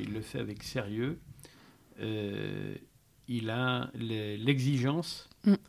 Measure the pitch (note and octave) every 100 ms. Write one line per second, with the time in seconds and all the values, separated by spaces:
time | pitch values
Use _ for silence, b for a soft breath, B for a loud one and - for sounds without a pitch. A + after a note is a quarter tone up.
0 | G#2 G#2+ G#2+ C3+ G#2 G#2 - B2+ G2+ A2
1 | C3 E3 - b b b b b b -
2 | G#2+ G#2+ G2+ G2+ - - - - - -
3 | _ - - A#2+ A2 A#2 B2+ B2 - A#2
4 | A2+ A2 G#2+ G#2 B2 C#3 C3 C3+ C3 D#3+
5 | E3 - - - G#3+ G3